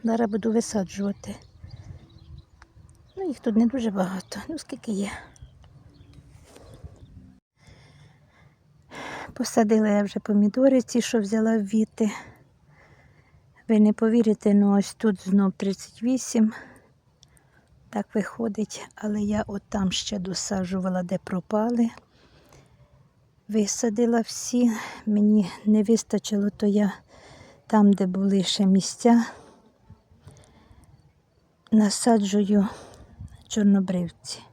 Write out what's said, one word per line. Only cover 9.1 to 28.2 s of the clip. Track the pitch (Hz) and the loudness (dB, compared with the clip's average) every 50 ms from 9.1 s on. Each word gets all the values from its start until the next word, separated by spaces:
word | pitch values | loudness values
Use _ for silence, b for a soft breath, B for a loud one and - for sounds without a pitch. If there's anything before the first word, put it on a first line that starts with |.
| B B B B B | B B B B B
Посадила | - 247 - - 247 226 208 226 220 214 | -8 -8 -2 0 0 2 4 2 2 2
я | 214 208 208 208 | 2 0 0 -2
вже | 196 - 208 | -2 -6 -8
помідори, | - - 208 202 208 208 - 254 262 277 269 254 | -4 0 2 2 2 2 2 2 4 4 4 2
ці, | 240 - - 240 | 0 0 -2 -2
що | 220 - - 226 | -2 0 -2 -2
взяла | 202 196 220 220 220 226 226 | -2 0 -2 0 0 0 0
в | 220 | 0
Віти. | 202 190 214 220 220 - _ - 226 208 B B B B B B B B _ _ _ b b b b b b b b b b b b b b b b b b b _ | -2 0 0 0 0 0 _ -4 -2 -2 B B B B B B B B _ _ _ b b b b b b b b b b b b b b b b b b b _
Ви | - 226 214 | 0 4 6
не | 214 214 208 | 6 4 4
повірите, | - 226 226 220 240 226 220 208 - - 208 202 | 2 0 2 4 4 4 2 0 2 2 4 4
ну, | 202 202 202 202 | 6 6 6 4
ось | 202 190 - - | 2 2 -2 -6
тут | _ - 220 190 - - | _ 0 0 0 -2 -2
знов | 190 190 202 196 190 | 2 2 2 2 2
тридцять | - _ 214 196 190 - - - _ - 220 | -2 _ -4 -4 -4 -6 -10 -20 _ -6 -4
вісім. | 247 262 247 - - - 233 214 214 B B B B B B B B B _ _ _ _ _ b b b b b b b b b b b _ _ _ | -2 -2 -2 -4 -2 0 2 2 2 B B B B B B B B B _ _ _ _ _ b b b b b b b b b b b _ _ _
Так | - 214 202 _ - | -8 -8 -8 _ -4
виходить, | 220 190 - - - 233 226 196 - 214 - - - - - _ | -4 -4 -4 -6 -6 -6 -6 -4 -4 -6 -6 -8 -16 -16 -18 _
але | - - 214 208 208 | -10 -8 -6 -4 -4
я | 208 202 208 208 214 | -2 -2 -2 -4 -4
отам | - 202 196 _ _ - 208 196 185 | -6 -8 -12 _ _ -4 -2 -2 -2
ще | 180 - - - 220 202 | -2 -4 -6 -6 -6 -6
досаджувала, | 175 190 180 - - - 208 190 185 175 190 190 180 185 180 180 180 | -6 -6 -8 -8 -6 -6 -4 -4 -4 -4 -4 -4 -4 -2 -4 -4 -4
де | 175 190 | -4 -6
пропали. | 180 _ - 196 180 - _ - 208 214 233 240 233 233 233 - b b b b b b b b b b b b b b b b b b b b b b _ _ _ _ _ _ _ _ | -8 _ -6 -6 -6 -4 _ -2 0 0 0 2 0 0 0 -2 b b b b b b b b b b b b b b b b b b b b b b _ _ _ _ _ _ _ _
Висадила | - 208 220 208 196 - - - 233 208 226 240 233 233 240 | -4 -2 -2 0 0 -2 -2 -2 -2 0 0 0 2 2 0
всі, | 220 - - - - - - 240 247 240 220 220 B B B B B | -2 -4 -10 -12 -10 -4 0 2 2 2 0 -2 B B B B B
мені | 214 208 208 208 208 214 214 196 175 B B B | -2 2 2 4 4 4 4 2 0 B B B
не | 208 214 214 208 | 2 2 4 4
вистачило, | 202 226 214 - _ - 202 - - 214 202 202 208 | 4 2 0 0 _ -6 -4 -4 -2 -2 -2 -2 -2
то | - - 214 | -2 0 0
я | 208 196 208 208 190 190 - _ B B B B B B B B B B B B | 2 2 2 0 0 -2 -8 _ B B B B B B B B B B B B
там, | _ - 214 208 202 202 | _ 4 6 6 6 6
де | 185 202 | 4 0
були | 185 180 190 | -2 -2 -2